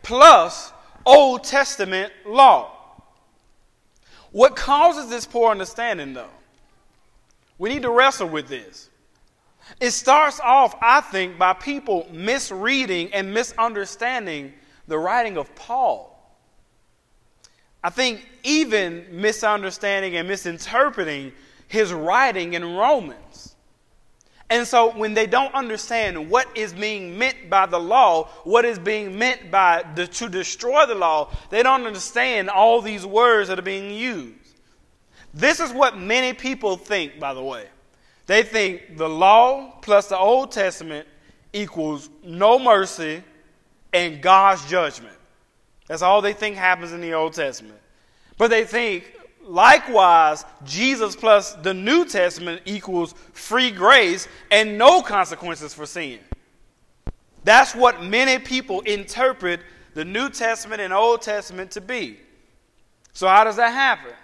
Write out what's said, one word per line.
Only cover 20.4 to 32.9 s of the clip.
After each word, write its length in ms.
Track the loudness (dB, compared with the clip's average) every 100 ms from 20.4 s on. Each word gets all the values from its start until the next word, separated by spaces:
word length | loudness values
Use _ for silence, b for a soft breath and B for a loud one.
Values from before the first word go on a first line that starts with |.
| -8 -12 -6 0 0 -2 -8 -8 -12 b b b b
his 220 | -2 -2
writing 640 | -2 0 2 0 -2 -6
in 240 | -8 -8 -2
Romans. 800 | 2 2 -2 -18 -20 -20 -20 _ _ _ _ _ _ _ b b b
And 160 | -4 0
so 240 | 2 2
when 240 | 0 -4
they 120 | -2 0
don't 280 | 0 -2
understand 720 | -6 -8 -10 -6 -4 -4 -6 -2
what 180 | -2 -2
is 200 | -8 -10
being 420 | -8 -8 -8 -10 -6
meant 320 | -6 -6 -2
by 160 | 0
the 160 | 0 -2
law, 480 | 0 4 4 2 -2 B
what 220 | 0 2 2
is 120 | -4
being 400 | -6 -6 -8 -4
meant 320 | -4 -4 -2
by 320 | 2 4 2 -2
the, 120 | -8 -8
to 220 | -8 -8
destroy 560 | -8 -8 -8 0 2
the 100 | 2
law, 360 | 0 0 0 -4 B B
they 140 | 0
don't 240 | 2 0 -2
understand 640 | -10 -8 -4 -2 -2 -2
all 320 | 2 4 2
these 240 | -2